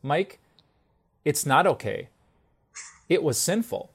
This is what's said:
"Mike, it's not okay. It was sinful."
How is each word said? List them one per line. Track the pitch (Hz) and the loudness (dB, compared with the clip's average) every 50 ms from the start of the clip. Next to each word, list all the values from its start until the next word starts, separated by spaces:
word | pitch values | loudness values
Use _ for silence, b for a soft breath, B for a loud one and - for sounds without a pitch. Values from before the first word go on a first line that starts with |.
| - | -2
"Mike, | 135 147 165 202 196 - _ _ _ _ _ _ _ _ _ _ _ _ _ _ _ _ _ _ | 0 0 0 -2 -4 -8 _ _ _ _ _ _ _ _ _ _ _ _ _ _ _ _ _ _
it's | 151 143 - - | -2 -2 0 0
not | 147 131 147 180 | 2 4 4 4
okay. | 196 135 - - 107 101 - - - _ _ _ _ _ _ _ _ _ _ _ _ _ - - - - - _ | 4 2 0 -4 -6 -6 -6 -10 -12 _ _ _ _ _ _ _ _ _ _ _ _ _ -20 -20 -20 -20 -20 _
It | _ 170 175 170 | _ 2 2 2
was | 151 120 - | 0 0 0
sinful." | - - 185 226 226 - 104 - - - _ | -2 0 0 -2 -2 -4 -6 -8 -8 -12 _